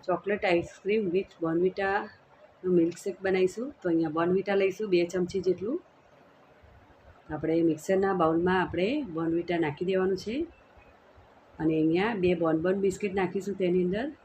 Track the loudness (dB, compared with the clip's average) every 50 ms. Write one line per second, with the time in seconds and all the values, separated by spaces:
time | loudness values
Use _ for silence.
0 | _ -2 -4 -4 -2 -4 -4 0 2 2 2 2 2 -2 -12 -8 -2 0 0 2
1 | 2 0 0 -2 -2 -4 -8 -4 -2 0 0 2 2 0 0 0 -2 -2 -2 -2
2 | -4 -6 -16 -20 -20 _ -20 _ -20 -20 _ _ -2 2 4 4 4 2 0 -4
3 | -8 -8 -8 -4 -2 0 2 2 2 2 0 -4 -8 -10 -10 _ -2 0 2 2
4 | 0 0 0 0 0 2 2 0 0 0 0 2 2 0 0 -2 -2 0 2 2
5 | 2 0 0 -2 -2 -2 -2 -2 0 0 -2 -2 -2 -6 -6 -6 -8 -12 _ -20
6 | _ -20 -20 -20 -20 -20 -20 -20 -20 -20 -20 -20 -20 -20 -20 -20 -20 _ -20 -20
7 | -20 -20 -20 -20 -12 -10 -8 -4 -2 0 0 2 2 2 0 -2 0 0 2 2
8 | 2 0 2 2 2 2 2 2 2 2 2 2 0 0 -2 -2 -2 0 -2 -2
9 | -4 -6 -6 -4 -4 -2 -2 -2 -2 -2 -2 0 0 -2 -2 -4 -4 -2 0 0
10 | 0 0 -2 -2 -4 -6 -6 -6 -6 -8 -10 -20 -20 _ -20 -20 -20 -20 -20 -20
11 | -20 -20 -20 -20 -20 -20 -20 -20 _ -20 -10 -2 0 0 2 2 2 2 2 2
12 | 0 0 0 0 2 2 2 2 2 0 2 2 2 0 0 2 0 -2 -2 -2
13 | -6 -4 -2 -2 -2 -2 -4 -6 -6 -6 -4 -2 0 2 2 2 2 0 -2 -2
14 | -4 -6 -10 -14